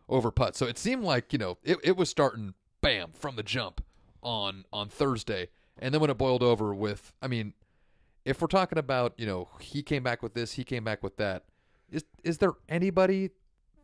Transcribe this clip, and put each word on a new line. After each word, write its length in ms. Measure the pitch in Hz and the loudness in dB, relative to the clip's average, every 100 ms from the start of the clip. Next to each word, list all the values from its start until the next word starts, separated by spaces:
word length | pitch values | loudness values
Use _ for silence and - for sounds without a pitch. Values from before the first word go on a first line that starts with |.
| - | -2
over 220 | 131 113 | 0 2
putts. 280 | - 113 - | 2 0 0
So 80 | 123 | -4
it 120 | - | -2
seemed 260 | 208 262 | -2 -2
like, 280 | 196 127 - | 0 0 0
you 60 | 131 | -2
know, 200 | 95 87 | -2 -4
it, 140 | 139 185 | -2 0
it 140 | 165 185 | 2 2
was 120 | 175 | 2
starting, 460 | - 139 113 101 - _ _ | 2 2 0 -10 -12 _ _
bam, 300 | 147 107 85 | 0 0 -4
from 240 | - 147 120 | -8 -8 -6
the 60 | |
jump 400 | 107 131 101 - - _ _ _ | -6 -4 -4 -8 -12 _ _ _
on, 420 | 120 113 101 95 92 | -6 -4 -4 -6 -10
on 160 | 104 104 | -8 -6
Thursday. 600 | - 143 120 - 98 90 _ _ - | 0 0 0 -2 -6 -6 _ _ -8
And 140 | 131 | 0
then 80 | 151 | 2
when 100 | 151 | 2
it 80 | 120 | 2
boiled 240 | 131 127 | 2 4
over 320 | 123 113 107 | 4 4 2
with, 380 | 98 104 101 - - | 0 -2 -4 -12 -10
I 60 | 135 | -4
mean, 260 | 120 104 - _ _ _ _ _ _ | -4 -4 -10 _ _ _ _ _ _
if 160 | - 139 | -2 0
we're 60 | 165 | 2
talking 300 | 190 185 160 | 2 2 0
about, 340 | 135 127 120 - | 0 0 0 -2
you 80 | 110 | -4
know, 220 | 92 - - | -4 -6 -14
he 220 | - 143 | -10 -6
came 200 | 143 143 | -2 -2
back 200 | 127 120 | -2 -4
with 120 | 117 | -4
this, 180 | 120 117 | -6 -6
he 120 | - | -6
came 180 | 123 123 | -6 -4
back 180 | 110 104 | -4 -4
with 140 | 98 - | -4 -2
that, 260 | 104 92 - _ _ _ _ | -2 -4 -10 _ _ _ _
is, 140 | 151 - - | -8 -8 -8
is 160 | 170 160 | -4 2
there 140 | 190 - - | 2 2 -4
anybody 600 | 170 190 180 185 190 190 - _ _ _ _ | 0 2 4 4 4 -2 -8 _ _ _ _